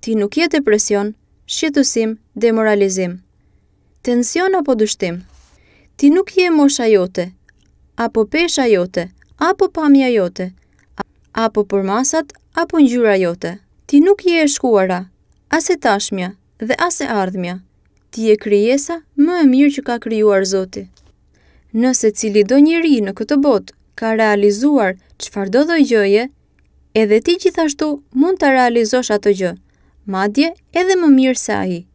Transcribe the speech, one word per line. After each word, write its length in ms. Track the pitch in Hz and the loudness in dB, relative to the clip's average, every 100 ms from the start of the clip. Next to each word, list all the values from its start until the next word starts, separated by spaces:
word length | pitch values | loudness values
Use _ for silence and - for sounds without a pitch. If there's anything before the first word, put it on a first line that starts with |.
Ti 120 | - 220 | -4 -2
nuk 220 | 202 294 | -2 -2
je 100 | 330 | -2
depresion, 560 | 311 277 214 - 202 208 214 _ _ - | 0 0 0 0 -2 -4 -8 _ _ -12
shqetësim, 640 | - 320 285 269 233 220 220 _ - | -6 -2 0 0 0 -4 -6 _ -2
demoralizim. 800 | 226 220 220 208 196 185 180 180 _ _ _ _ _ _ _ _ - | 0 2 0 2 0 -2 -6 -8 _ _ _ _ _ _ _ _ -4
Tension 500 | 240 240 339 370 381 | -2 -2 -2 -2 -2
apo 160 | 277 240 | 0 0
dështim. 420 | 214 - 185 175 - _ _ _ _ _ _ _ | -2 -2 -6 -8 -14 _ _ _ _ _ _ _
Ti 160 | 285 | 2
nuk 240 | 330 392 - | 2 0 -2
je 140 | 359 | 0
mosha 340 | 320 285 285 226 | 2 2 2 2
jote, 460 | 208 180 185 175 _ _ _ _ _ _ - | 2 0 -4 -8 _ _ _ _ _ _ -6
apo 280 | 233 226 214 | -4 -2 -2
pesha 440 | 302 339 302 247 | -2 -2 0 2
jote, 400 | 196 180 185 175 _ _ _ | 2 0 -6 -8 _ _ _
apo 320 | 311 392 370 | -2 0 -2
pamja 400 | 339 302 277 254 | 0 4 4 4
jote, 380 | 233 180 180 185 185 _ _ _ - | 0 -2 -4 -10 -12 _ _ _ -18
a-, 140 | - _ _ | -18 _ _
apo 320 | - 226 - 202 | -4 -2 -2 -2
përmasat, 680 | 196 190 208 262 311 302 - _ | -2 -2 -2 -2 -4 -6 -16 _
apo 240 | - 330 339 | -8 -4 2
ngjyra 400 | 277 240 226 196 | 2 2 2 2
jote. 400 | 180 175 170 185 _ _ - | 0 -4 -10 -12 _ _ 0
Ti 200 | 285 339 | 2 4
nuk 200 | 403 370 | 2 2
je 160 | 339 | 0
e 40 | 302 | 0
shkuara, 580 | 285 262 214 185 180 185 _ _ _ _ | 0 0 2 0 -4 -8 _ _ _ _
as 200 | 311 320 | -4 -2
e 80 | 339 | -2
tashmja 560 | 247 202 - 196 180 202 _ _ | 0 -2 -4 -6 -8 -10 _ _
dhe 160 | 220 - | -6 -4
as 240 | 349 349 | -4 -4
e 60 | 294 | -4
ardhmja. 520 | 214 185 185 175 185 _ _ _ _ _ | -4 -4 -6 -8 -10 _ _ _ _ _
Ti 180 | - 220 | -4 0
je 60 | 208 | 0
krijesa 640 | 220 202 220 277 277 339 _ - | 0 0 2 0 -4 -12 _ 0
më 260 | 302 359 | 0 4
e 60 | 294 | 2
mirë 220 | 254 285 277 | 4 2 0
që 60 | 262 | -6
ka 100 | 240 | -6
krijuar 460 | 233 220 214 196 190 | -4 0 2 2 0
Zoti. 420 | 190 190 196 185 _ _ _ _ _ _ _ _ | -4 -6 -12 -16 _ _ _ _ _ _ _ _
Nëse 380 | 220 254 247 220 208 | -2 0 0 -2 -2
cili 280 | 220 208 | -2 0
do 160 | 202 262 | 2 4
njeri 420 | 302 330 330 262 | 4 4 2 0
në 100 | 196 202 | 0 -6
këtë 200 | 220 294 | -2 0
botë 320 | 285 214 190 _ _ - | 2 0 -2 _ _ -8
ka 140 | 226 220 | -4 0
realizuar 800 | 220 208 202 208 277 285 196 185 _ _ | 2 2 2 2 0 2 0 -4 _ _
çfarëdo 460 | - - 196 233 311 | -12 -8 -2 0 0
lloj 160 | 330 240 | 2 2
gjëje, 340 | 226 196 202 254 _ _ _ _ _ _ 220 | 2 2 2 0 _ _ _ _ _ _ -2
edhe 240 | 214 214 | 2 2
ti 140 | 226 349 | 2 0
gjithashtu 480 | 370 339 311 285 302 285 _ | 0 0 -2 -2 -4 -4 _
mund 280 | 254 320 381 | 0 0 2
ta 120 | 294 262 | 2 2
realizosh 560 | 247 240 220 254 247 | 2 2 0 -2 0
atë 220 | 208 208 190 | 0 0 0
gjë, 120 | 180 175 _ _ _ _ - | -2 -8 _ _ _ _ -10
madje 460 | 190 202 208 311 - _ | -4 -2 0 -2 -4 _
edhe 240 | 330 370 370 | -4 0 0
më 140 | 330 269 | 4 4
mirë 240 | 262 254 | 4 -2
se 120 | - | -4
ai. 260 | 202 185 175 175 | -4 -4 -8 -10